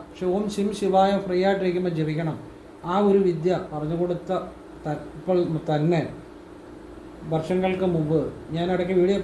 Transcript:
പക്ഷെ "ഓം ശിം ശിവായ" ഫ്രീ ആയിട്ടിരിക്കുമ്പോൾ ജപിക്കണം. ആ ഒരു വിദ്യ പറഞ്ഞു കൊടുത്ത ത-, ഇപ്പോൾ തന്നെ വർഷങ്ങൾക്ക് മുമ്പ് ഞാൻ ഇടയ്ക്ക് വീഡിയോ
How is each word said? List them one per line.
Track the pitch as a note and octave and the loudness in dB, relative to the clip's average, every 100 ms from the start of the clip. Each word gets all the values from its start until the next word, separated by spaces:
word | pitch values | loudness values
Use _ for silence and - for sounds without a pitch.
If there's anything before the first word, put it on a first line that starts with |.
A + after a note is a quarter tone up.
| - | -8
പക്ഷെ | - F3+ | -4 0
"ഓം | G3 G#3+ | 0 0
ശിം | G3+ G3+ - | 0 -2 0
ശിവായ" | F#3+ F#3+ G3 G3 | 4 6 6 4
ഫ്രീ | F#3 F3+ | 0 2
ആയിട്ടിരിക്കുമ്പോൾ | F#3+ F#3+ F#3 F3 F3+ | 4 2 2 0 0
ജപിക്കണം. | D#3+ D#3 D#3 D#3+ B2 - - - - | 0 0 0 -2 -4 -12 -18 -20 -12
ആ | D#3+ G3 | -2 2
ഒരു | G3+ G3 | 6 6
വിദ്യ | F3+ D#3+ F3 D#3+ - | 4 2 0 0 -2
പറഞ്ഞു | D3+ D3+ E3+ | -6 -4 0
കൊടുത്ത | F3 E3 - F3+ - - - - | 0 -2 -2 -4 -4 -14 -18 -10
ത-, | D#3 D3 - D#3+ | -6 -6 -8 -8
ഇപ്പോൾ | F#3 F3+ D#3 D#3 - | 0 2 2 -2 0
തന്നെ | D3+ D#3+ E3 B2 - - - - - - - - - - - D#3 | 2 4 2 0 -8 -16 -18 -18 -18 -18 -18 -18 -18 -18 -12 -4
വർഷങ്ങൾക്ക് | D#3+ D#3 F#3 F#3 F#3 F#3 | -2 0 0 2 2 0
മുമ്പ് | E3 D3+ D#3 C3 - - | 2 2 0 0 -8 -8
ഞാൻ | D#3+ F3+ | -4 0
ഇടയ്ക്ക് | F3+ F3+ F#3 | 0 2 4
വീഡിയോ | F3+ G3 | 4 4